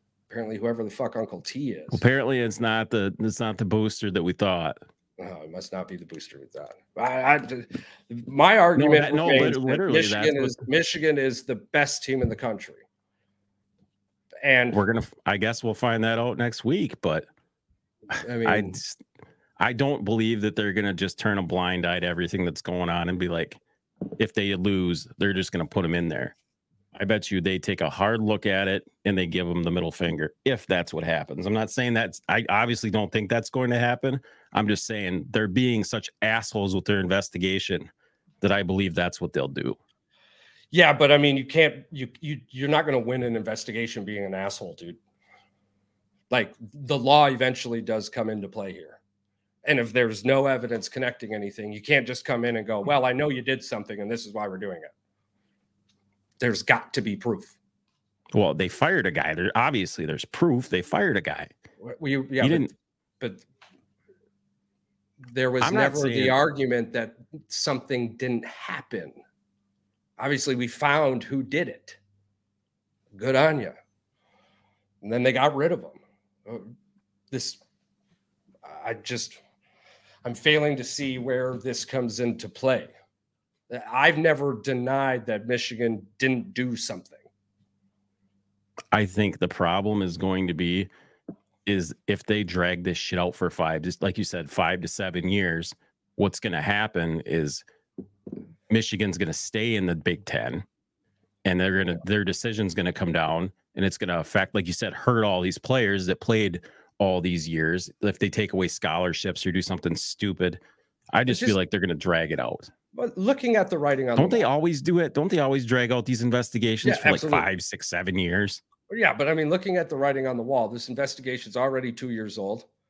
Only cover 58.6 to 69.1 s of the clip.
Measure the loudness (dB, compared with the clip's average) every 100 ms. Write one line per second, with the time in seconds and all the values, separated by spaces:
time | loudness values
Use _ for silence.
58.6 | -2 0 2 2 0 0 -2 -2 0 2
59.6 | 2 0 -2 -4 -6 -6 -6 0 2 2
60.6 | 0 -2 0 0 2 0 -2 -6 -10 _
61.6 | -20 -20 -16 -8 -2 -2 -2 2 4 4
62.6 | 2 -4 _ _ _ -10 -10 -10 _ _
63.6 | -20 _ _ _ _ _ _ _ _ _
64.6 | _ _ _ _ _ _ -8 0 2 4
65.6 | 4 4 2 2 0 2 4 6 4 2
66.6 | 0 0 0 -4 -6 -10 -20 -20 -10 -4
67.6 | -2 -2 -2 -4 -4 -4 -4 -4 -4 -12
68.6 | -10 -10 -8 -10 -10